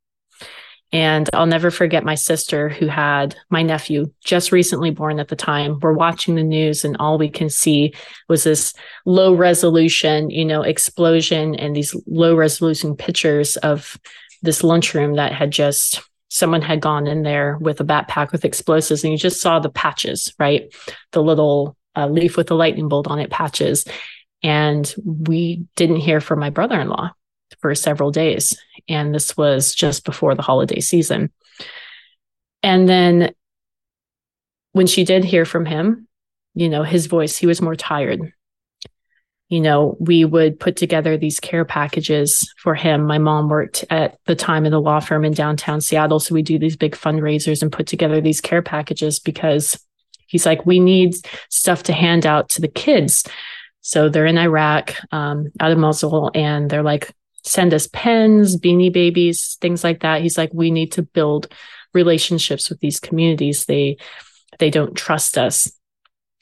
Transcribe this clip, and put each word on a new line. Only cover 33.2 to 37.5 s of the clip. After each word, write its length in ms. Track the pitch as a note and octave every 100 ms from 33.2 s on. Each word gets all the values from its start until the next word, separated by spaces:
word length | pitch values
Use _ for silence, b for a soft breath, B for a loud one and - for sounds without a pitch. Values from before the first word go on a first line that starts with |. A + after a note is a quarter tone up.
| F3 - _ _ _ _ _ _ _ _ _ _ _ _ _
when 140 | F#3+ F#3
she 160 | -
did 200 | F3 F#3
hear 220 | F3+ F3+ E3
from 200 | - D#3
him, 420 | D#3 F#3 A#3 - _ _ _ _
you 160 | - E3+
know, 140 | D3+
his 220 | D3+ F3 D#3+
voice, 320 | E3+ D#3 -
he 100 |
was 140 | F3